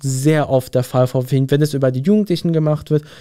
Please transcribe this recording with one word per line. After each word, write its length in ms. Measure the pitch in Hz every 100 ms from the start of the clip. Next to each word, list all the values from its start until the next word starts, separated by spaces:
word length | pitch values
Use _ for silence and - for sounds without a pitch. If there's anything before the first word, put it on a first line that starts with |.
sehr 480 | 139 131 143 156 139
oft 240 | 135 -
der 80 | 131
Fall, 240 | 123 131 127
vor 240 | 131 127
wegen, 200 | 139 135
wenn 120 | 143
es 100 | 151
über 180 | 143 131
die 80 | 127
Jugendlichen 520 | 143 214 208 170 175
gemacht 380 | 160 156 151 -
wird, 140 | 151 151 -